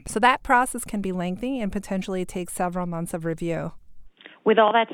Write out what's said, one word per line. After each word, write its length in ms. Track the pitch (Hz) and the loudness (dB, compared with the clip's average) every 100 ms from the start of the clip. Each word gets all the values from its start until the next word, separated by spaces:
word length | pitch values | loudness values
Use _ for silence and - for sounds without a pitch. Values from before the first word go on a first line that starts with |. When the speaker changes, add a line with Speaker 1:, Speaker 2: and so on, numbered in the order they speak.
| - | -6
Speaker 1:
So 140 | 220 | 2
that 240 | 247 277 | 4 4
process 400 | - 254 254 240 | 4 4 4 -2
can 160 | - 214 | -6 -4
be 140 | 190 | -4
lengthy 480 | 180 180 185 247 269 | -2 -4 -4 -4 -4
and 100 | 208 | -4
potentially 540 | 202 190 190 190 185 180 | -4 -4 -4 -2 -4 -4
take 240 | 190 175 | -6 -6
several 360 | - 180 180 180 | -2 -2 -2 -4
months 280 | 165 175 | -4 -4
of 100 | 180 | -4
review. 480 | 165 160 170 160 160 - - - - _ - - | -4 -2 -2 -2 -4 -10 -16 -16 -18 _ -20 -2
Speaker 2:
With 160 | - 220 | 4 6
all 140 | 214 | 6
that 160 | 226 226 | 6 2